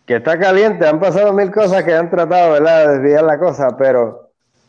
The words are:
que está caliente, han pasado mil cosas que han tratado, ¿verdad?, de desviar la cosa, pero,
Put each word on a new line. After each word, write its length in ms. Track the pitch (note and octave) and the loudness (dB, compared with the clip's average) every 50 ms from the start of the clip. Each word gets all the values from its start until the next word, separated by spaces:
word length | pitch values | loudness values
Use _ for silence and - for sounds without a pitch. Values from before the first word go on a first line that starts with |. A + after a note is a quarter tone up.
| _ | _
que 120 | - B2 | -6 -6
está 200 | A2+ A#2 D#3 E3 E3 | -4 -2 -4 -2 0
caliente, 480 | F#3+ F#3+ F#3 G3 G#3+ A3 G#3 E3+ E3+ | 0 0 2 2 2 0 0 0 0
han 120 | D3+ D3+ D#3 | 0 0 0
pasado 340 | F#3+ F#3 D#3 F#3+ G#3 G#3 G3 | -2 -2 0 0 0 0 0
mil 180 | G3 G3+ F#3 | 0 -2 -2
cosas 320 | - G#3+ G#3+ F#3 F#3+ F#3+ D#3 | -2 -2 0 0 0 -2 0
que 100 | E3 E3 | 0 -2
han 160 | D#3+ E3+ E3+ | -2 -2 -2
tratado, 440 | F#3 F3 E3+ D#3 F3+ F3+ F3 E3 D3+ | -2 -4 -2 0 0 2 2 2 2
¿verdad?, 340 | D3 D3+ E3 E3 D#3+ D#3 | 2 2 2 2 2 2
de 60 | D3+ C#3+ C3+ | 2 0 0
desviar 240 | C3 C#3+ D3 D3 D#3+ | 0 2 2 2 2
la 160 | D#3+ D3+ D3 | 0 0 0
cosa, 360 | F3 - C#3 C#3 C#3 B2+ A2+ | -2 -4 -2 -2 -4 -4 -2
pero, 540 | B2+ C3+ C3+ B2+ B2 A#2 A2 A#2 - - _ _ _ _ _ _ _ _ | 0 0 0 2 0 -2 -4 -6 -12 -20 _ _ _ _ _ _ _ _